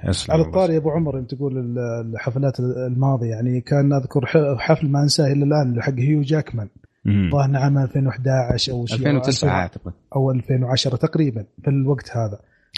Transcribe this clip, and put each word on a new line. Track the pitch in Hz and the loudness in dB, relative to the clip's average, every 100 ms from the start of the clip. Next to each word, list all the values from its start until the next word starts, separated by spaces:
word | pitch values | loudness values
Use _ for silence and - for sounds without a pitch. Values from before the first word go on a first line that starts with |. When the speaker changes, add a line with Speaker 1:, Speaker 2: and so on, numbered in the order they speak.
Speaker 1:
أسلم | 98 87 - | -2 -2 0
Speaker 2:
على | 160 | 0
Speaker 1:
بس. | 160 | 2
Speaker 2:
الطاري | 185 180 | 0 2
يا | 160 | 2
أبو | 151 | 0
عمر، | 160 151 131 | -2 -2 -4
أنت | 123 | -6
تقول | 135 139 131 | -6 -6 -4
ال-، | 120 123 120 117 113 | -4 -4 -4 -6 -6
الحفلات | 113 - 131 135 127 | -6 -4 -2 -2 -2
الماضية، | 123 123 127 127 135 127 117 | -4 -4 -2 0 2 0 -2
يعني | 113 123 123 | -2 -2 -2
كان | - 143 143 | 0 2 4
أذكر | 139 127 143 120 | 2 0 -2 2
ح-، | 160 143 127 | 2 2 0
حفل | - 156 147 | 0 0 2
ما | 143 | 2
أنساه | 143 165 139 | 2 2 2
إلا | 143 | 2
الآن | 143 151 127 117 | 2 2 2 0
حق | 143 127 | -2 0
هيو | 139 151 | 2 2
جاكمان. | 135 156 - 113 101 - _ _ | 2 -2 -2 -6 -8 -12 _ _
Speaker 1:
مم. | - 101 180 | 0 2 2
Speaker 2:
ظهرنا | 143 135 139 | 2 2 2
عام | 139 139 | 2 2
ألفين | 131 147 131 | 2 0 0
وإحدى | 127 131 | 0 0
عشر | 131 123 123 - | 2 2 0 -2
أو | 123 120 | -4 -2
شيء، | 120 | 0
Speaker 3:
ألفين | 143 139 | 2 2
وتسعة | 131 127 90 | 2 0 2
Speaker 2:
أو | 92 | 0
Speaker 3:
أعتقد. | 87 - 90 - - 135 | -2 -8 -14 -14 -6 0
Speaker 2:
أو | 131 | 0
ألفين | 127 - 131 | 0 0 0
وعشرة | 123 127 131 123 | 0 0 0 0
تقريبًا | 160 160 147 110 - - | 0 0 0 -2 -10 -6
في | 143 | -2
الوقت | 139 135 131 - | 0 0 -2 -4
هذا. | 120 107 101 _ _ _ | -4 -4 -6 _ _ _